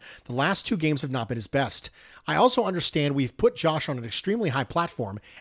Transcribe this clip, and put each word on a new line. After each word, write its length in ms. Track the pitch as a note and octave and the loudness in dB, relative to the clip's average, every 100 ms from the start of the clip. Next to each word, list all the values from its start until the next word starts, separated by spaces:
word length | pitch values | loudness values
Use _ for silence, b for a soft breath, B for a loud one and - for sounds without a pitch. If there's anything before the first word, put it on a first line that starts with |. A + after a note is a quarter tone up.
| B B - | B B -6
the 80 | |
last 320 | B2 D#3 F#3+ - | -2 0 0 -2
two 120 | G3 | 0
games 240 | D#3 D3 | 0 0
have 100 | C#3+ | -2
not 160 | B2+ A2+ | -4 -4
been 100 | A#2 | -6
his 100 | G2+ | -2
best. 420 | C#3 A#2+ - - B B B - | 0 0 -2 -6 B B B -2
I 80 | D#3 | 4
also 300 | B3 - G3 | 4 4 0
understand 480 | F3+ - D#3 C#3+ C#3 | 0 -2 0 2 2
we've 220 | B2+ - | 0 2
put 180 | A#3 B3 | 2 4
Josh 320 | D#3+ D#3 - | 0 0 -2
on 100 | C3 | -6
an 80 | A#2 | -4
extremely 440 | - - A3+ G3 | -4 -2 0 0
high 140 | C3 | 0
platform, 560 | C3 E3+ E3+ - G#2+ G2+ B B | -2 -2 -2 -4 -6 -6 B B